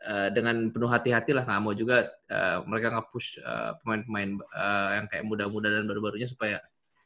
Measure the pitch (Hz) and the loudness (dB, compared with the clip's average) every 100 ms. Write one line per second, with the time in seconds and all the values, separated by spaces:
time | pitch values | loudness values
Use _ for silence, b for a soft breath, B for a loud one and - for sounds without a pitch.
0 | 110 101 98 101 117 117 113 117 117 120 | -4 0 2 4 2 2 0 0 2 2
1 | - 117 117 135 120 101 107 104 113 123 | 4 2 4 0 2 0 0 0 4 4
2 | - - _ 98 92 87 - 110 117 117 | 4 -6 _ 0 2 0 -2 0 0 -2
3 | - 123 - - 123 113 113 113 117 107 | -4 -8 -8 -10 -6 -4 -4 -6 -4 -4
4 | 110 104 98 98 - - 98 101 98 104 | -2 -4 -4 -6 -8 -4 0 0 0 -2
5 | 101 90 107 107 101 107 107 107 107 104 | -4 -6 -4 -2 -2 0 0 0 0 -2
6 | 104 104 123 123 107 98 - _ _ _ | -4 -4 -8 -4 -4 -4 -8 _ _ _